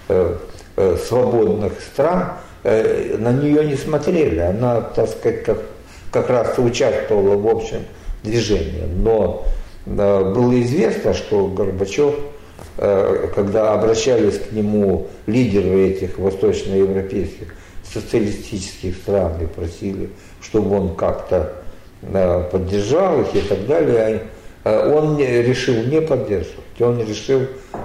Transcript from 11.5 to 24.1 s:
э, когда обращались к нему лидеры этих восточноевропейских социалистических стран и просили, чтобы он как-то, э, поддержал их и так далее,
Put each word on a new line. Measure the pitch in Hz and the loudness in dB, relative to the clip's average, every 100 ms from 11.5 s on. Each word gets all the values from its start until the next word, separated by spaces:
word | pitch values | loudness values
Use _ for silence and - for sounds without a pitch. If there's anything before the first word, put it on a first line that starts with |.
| 92 98 92 98 - 143 147 - - - - - - | 0 -2 -2 -2 2 2 0 -4 -10 -18 -18 -12 -2
э, | 101 98 98 95 92 | 2 2 2 2 0
когда | 87 98 107 107 | -2 0 2 2
обращались | 101 110 110 131 117 104 95 | 2 2 2 2 4 2 0
к | - | -2
нему | 107 104 104 101 90 - - - | -2 0 2 2 0 -2 -10 -2
лидеры | 120 113 98 92 95 95 | 0 2 2 2 4 2
этих | 92 92 - | 0 -4 -2
восточноевропейских | 95 - 107 90 98 98 95 95 92 107 87 - - - - - - | -2 2 0 0 0 2 2 0 -2 -4 -6 -8 -16 -16 -18 -14 -10
социалистических | 117 107 123 104 104 - 104 - - 95 85 | -10 -2 -2 0 -4 -8 -10 -10 -10 -8 -6
стран | - 101 87 82 | -2 0 0 -2
и | 82 | -6
просили, | - 85 - 101 95 98 - - - | -6 -8 -6 -8 -6 -10 -12 -20 -20
чтобы | - 107 95 101 | -4 -2 2 0
он | 92 | 0
как-то, | 85 92 - - 92 - - - - - - | -2 -2 -2 -2 -2 -2 -8 -12 -14 -16 -18
э, | - 95 92 87 87 | -4 0 2 2 0
поддержал | 92 87 101 101 160 190 147 | -2 -2 -2 0 2 2 2
их | 104 | 0
и | 101 | 0
так | 98 98 107 | 0 -2 0
далее, | 165 143 117 110 | 2 2 2 2